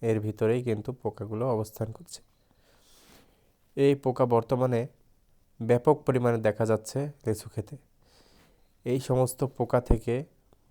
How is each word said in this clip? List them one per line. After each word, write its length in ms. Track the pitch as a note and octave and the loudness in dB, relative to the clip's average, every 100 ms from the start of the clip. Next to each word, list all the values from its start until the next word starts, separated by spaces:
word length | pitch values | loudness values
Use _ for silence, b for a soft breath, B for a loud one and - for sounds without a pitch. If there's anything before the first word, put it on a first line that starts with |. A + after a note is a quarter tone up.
এর 180 | A#2 A2 | -2 0
ভিতরেই 440 | G#2+ - A2 B2 | -2 -2 0 0
কিন্তু 280 | B2 G#2+ G#2+ | -2 -4 -6
পোকাগুলো 580 | B2+ A2 - G2+ A2 C3 | -6 -8 -6 -8 -4 -2
অবস্থান 420 | A2 A2 - A2+ | -2 -4 -6 -8
করছে। 300 | - - - _ _ _ b b b b b b b b b b _ _ - | -8 -18 -20 _ _ _ b b b b b b b b b b _ _ 2
এই 200 | C#3 C3+ | 2 4
পোকা 300 | C3 B2+ B2 | 0 0 2
বর্তমানে 600 | A#2 A2 B2 B2+ A#2 B2 - _ _ _ _ _ - | 2 2 0 2 0 -4 -10 _ _ _ _ _ -8
ব্যাপক 420 | A2+ A#2+ D#3 C#3+ | 2 4 4 2
পরিমাণে 340 | - B2+ A#2+ A#2 | 2 0 2 2
দেখা 280 | A2 - A2 | 0 0 0
যাচ্ছে 420 | A2 - C3+ C#3+ - A2 | 0 -2 -6 -6 -6 -6
লিচু 220 | G#2 - | -6 -6
ক্ষেতে। 280 | - - C#3 _ _ b b b b b b b _ B2 | -10 -10 -16 _ _ b b b b b b b _ -4
এই 140 | C3 | -4
সমস্ত 440 | - B2+ B2+ - | 0 0 0 0
পোকা 380 | C3+ - A#2+ B2+ | -4 -2 0 0
থেকে 420 | - A#2 - B2 D#3 _ _ _ _ | 2 0 2 -4 -6 _ _ _ _